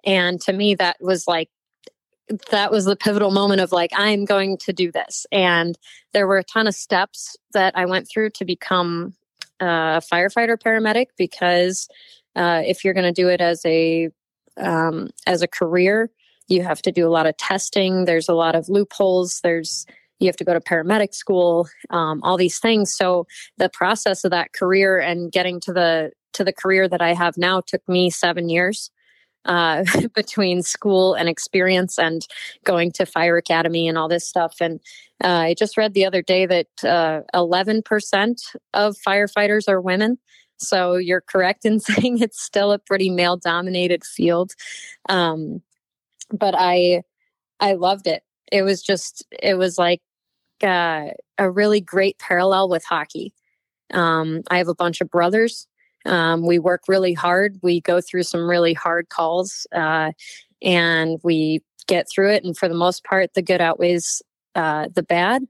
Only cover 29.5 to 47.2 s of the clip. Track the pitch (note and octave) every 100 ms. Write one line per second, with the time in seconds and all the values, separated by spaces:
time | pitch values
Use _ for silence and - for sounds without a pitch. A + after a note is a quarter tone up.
29.5 | F3 E3 D#3 F3+ - A#3 - G3+ - F#3+
30.5 | F3+ F3 - G#3 F#3+ F#3 D3 E3+ D#3+ -
31.5 | F#3+ F#3 F#3 F3+ - E3 E3 - - -
32.5 | - - F3 F3 - F#3 - E3+ E3+ -
33.5 | E3 E3 E3+ E3 E3 D#3+ E3+ - F#3 E3
34.5 | - E3+ D#3+ - - - _ F3+ F3 E3
35.5 | E3+ G#3+ - G#3+ G3 F#3+ F#3 F3 F#3 F#3
36.5 | F3+ D#3+ - - E3+ D#3+ D#3 - F3+ E3+
37.5 | F3+ F#3+ A3 G#3+ G#3+ - G3 G#3+ A#3+ -
38.5 | - _ - G#3 G3+ - G3+ G3+ - G#3
39.5 | G#3+ G3+ F#3+ F#3 F#3 G#3+ B3+ _ _ _
40.5 | _ - G3 F3+ F3+ F3+ F3+ - F#3+ F#3
41.5 | G3+ A3 G#3+ - G#3 B3 A#3+ A3+ - -
42.5 | D4+ D4+ D4+ _ G3 F#3+ F3+ F3 F3+ F3
43.5 | E3+ F#3 F#3 F3+ F3 - - E3+ E3+ F#3
44.5 | - - - - - - F#3+ E3+ D#3+ D#3
45.5 | D#3+ _ _ _ _ _ _ - G3+ G3+
46.5 | F3+ F#3 F3+ F3+ F3 - _